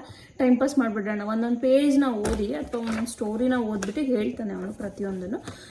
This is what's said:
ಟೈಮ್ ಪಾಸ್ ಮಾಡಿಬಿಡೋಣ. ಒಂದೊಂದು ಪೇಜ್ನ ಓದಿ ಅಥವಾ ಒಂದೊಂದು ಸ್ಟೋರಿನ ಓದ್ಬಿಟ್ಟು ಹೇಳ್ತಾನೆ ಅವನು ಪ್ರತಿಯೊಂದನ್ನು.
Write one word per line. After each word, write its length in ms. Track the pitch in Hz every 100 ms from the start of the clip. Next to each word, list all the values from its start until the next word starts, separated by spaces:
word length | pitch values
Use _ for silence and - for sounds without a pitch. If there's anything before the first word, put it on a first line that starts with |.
| - - - -
ಟೈಮ್ 220 | 254 247
ಪಾಸ್ 200 | 262 269
ಮಾಡಿಬಿಡೋಣ. 420 | 226 214 208 208
ಒಂದೊಂದು 380 | 208 220 233 240
ಪೇಜ್ನ 440 | 262 269 285 277 269
ಓದಿ 480 | 220 214 214 208
ಅಥವಾ 280 | 294 - 240
ಒಂದೊಂದು 280 | 226 220 233
ಸ್ಟೋರಿನ 440 | - 214 220 254
ಓದ್ಬಿಟ್ಟು 480 | 254 220 214 190 208
ಹೇಳ್ತಾನೆ 520 | 277 233 220 247 220
ಅವನು 200 | 190 190
ಪ್ರತಿಯೊಂದನ್ನು. 640 | 214 208 196 202 190 180 269 - - -